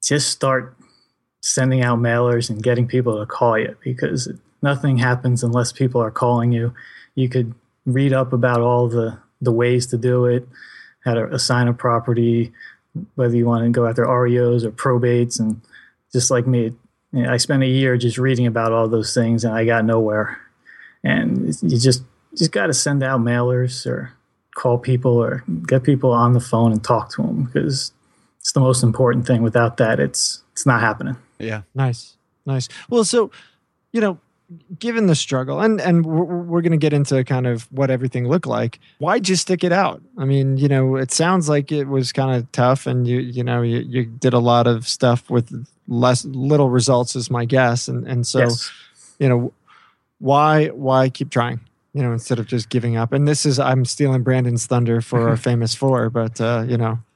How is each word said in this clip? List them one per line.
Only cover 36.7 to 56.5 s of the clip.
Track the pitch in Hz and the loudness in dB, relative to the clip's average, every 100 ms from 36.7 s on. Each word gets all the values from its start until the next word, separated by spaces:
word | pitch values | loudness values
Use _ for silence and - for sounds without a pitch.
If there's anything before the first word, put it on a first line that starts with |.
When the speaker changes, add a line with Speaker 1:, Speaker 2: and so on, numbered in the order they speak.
| 165 | 2
Speaker 3:
get | 151 | 2
into | 147 143 135 | 0 0 0
kind | 127 127 127 | 0 -2 -2
of | 117 113 | -4 -6
what | 135 135 | -4 -2
everything | 127 131 127 123 | 0 -2 -4 0
looked | 170 - | 0 0
like, | 113 117 - _ _ | -4 -4 -6 _ _
why'd | 151 220 185 | -2 0 0
you | 185 | -2
stick | - 185 | 0 -2
it | 180 | 0
out? | 175 185 85 - - | 2 0 -2 -16 -6
I | |
mean, | 135 139 135 135 | 0 0 2 2
you | 139 | 2
know, | 135 131 131 | 2 2 0
it | 131 | -2
sounds | - 165 185 151 | 0 2 2 2
like | 147 139 | 0 0
it | 151 135 | -4 -2
was | 135 127 | -2 -2
kinda | - 135 127 117 | -2 0 -2 -4
tough | - 123 135 - | 0 2 2 0
and | 127 123 | -2 0
you, | 123 | 0
you | 127 123 | -2 -6
know, | 123 120 | -2 0
you, | 117 117 | 0 -2
you | 120 127 113 | -2 -4 -4
did | 117 131 | -2 0
a | 123 | 2
lot | 120 120 120 | 4 4 4
of | 117 117 | 2 -2
stuff | - 127 120 - | 0 2 2 0
with | 123 117 127 120 _ - | -2 -2 -8 -14 _ -8
less, | 120 127 127 | 0 2 2
little | - 135 135 151 139 | -2 -6 0 2 4
results | 123 120 127 120 131 | 2 2 2 0 -6
is | 117 | -4
my | 123 | -4
guess. | 117 131 127 120 - | 0 2 2 0 -4
And, | 127 120 | -6 -4
and | 127 120 | -4 -2
so, | 131 | 0
Speaker 1:
Yes. | 120 120 - - - _ - _ | 0 0 -8 -14 -20 _ -20 _
Speaker 3:
you | 135 | 2
know, | 123 123 - _ _ _ _ _ _ | 2 0 -8 _ _ _ _ _ _
why, | 131 143 151 156 151 | 0 4 4 4 2
why | - 135 131 131 | -2 0 2 2
keep | - 135 | 0 -4
trying, | - 120 123 - _ _ | -2 -2 -4 -12 _ _
you | 143 | -4
know, | 123 | -2
instead | 117 - 120 | -2 -4 -4
of | 107 | -2
just | 123 110 | -4 -2
giving | 127 117 113 | -2 -2 -2
up? | 113 | 0
And | 139 147 | 0 2
this | 143 | 2
is, | 156 131 | 0 0
I'm | 135 131 | 2 2
stealing | 123 - 143 131 | 0 0 0 0
Brandon's | 120 127 123 120 - | 2 0 0 -2 -2
thunder | 123 120 117 | 0 0 0
for | 113 123 117 | 0 0 0
our | 120 | 0
Speaker 1:
<laughs> | - | 0
Speaker 3:
famous | 120 113 | -2 -2
four, | - 135 131 113 | -2 0 0 0
but, | 117 113 113 | -2 -4 -2
uh, | 117 | -2